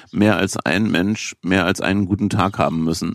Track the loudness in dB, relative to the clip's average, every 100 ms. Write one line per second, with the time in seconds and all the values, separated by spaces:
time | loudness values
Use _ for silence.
0 | -8 0 2 2 0 -2 -2 0 2 0
1 | 0 -2 -6 -8 0 2 2 0 0 0
2 | 0 0 0 0 0 0 0 0 -2 -2
3 | -4